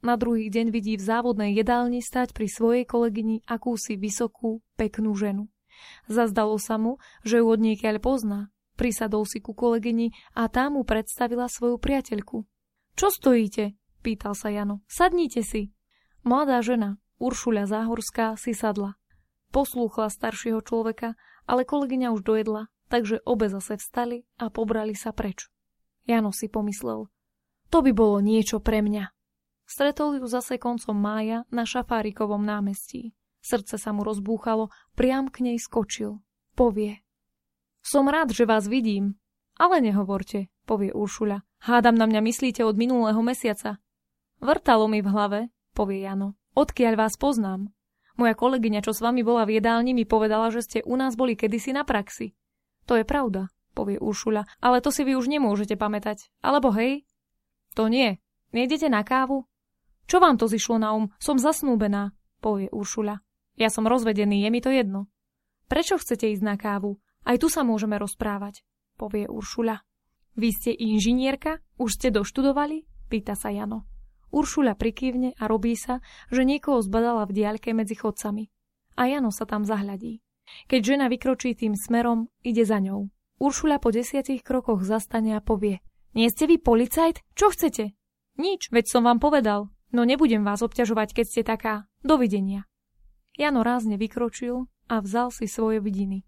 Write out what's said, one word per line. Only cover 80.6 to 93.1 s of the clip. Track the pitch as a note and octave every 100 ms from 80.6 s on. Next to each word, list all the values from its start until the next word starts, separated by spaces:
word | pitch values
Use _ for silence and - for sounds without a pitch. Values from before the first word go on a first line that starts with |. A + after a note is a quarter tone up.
| -
Keď | C4 G#3
žena | C#4 C4
vykročí | B3 C4 B3+ B3+ A3+
tým | A3
smerom, | G#3 - A#3 A#3+ A#3 A3+ _ A#3+
ide | A3+
za | A3 G#3+
ňou. | F#3+ G3 G3+ _ _ _
Uršuľa | C#4 C4+ D#4 C#4+
po | A#3+
desiatich | A3 A#3+ C#4 C4 C4 -
krokoch | B3+ - G#3+ F#3
zastane | A3 - A#3 A3
a | G#3+
povie: | G#3+ A3 G#3 F#3+ - _ _
„Nie | A3 A3+
ste | - D4+
vy | E4
policajt? | - A3+ B3 - E4 E4+ _
Čo | - G#4
chcete?“ | - E4 - G#3+ - _ _ _ -
„Nič, | E4+ F#4+ -
veď | A#3 A3+
som | B3 A#3+
vám | A#3+
povedal. | D4 D4 G#3+ G#3 G#3 - _
No | A#3+ A#3+
nebudem | C4 D4 A3 G#3
vás | G3+
obťažovať, | A#3 - A#3 A3 G#3+ -
keď | A3+
ste | -
taká. | A3+ A3+ A3+ G#3+ - _ C4+
Dovidenia.“ | D4+ A#3+ G3+ F#3+ G3 G3+ _ _ _ -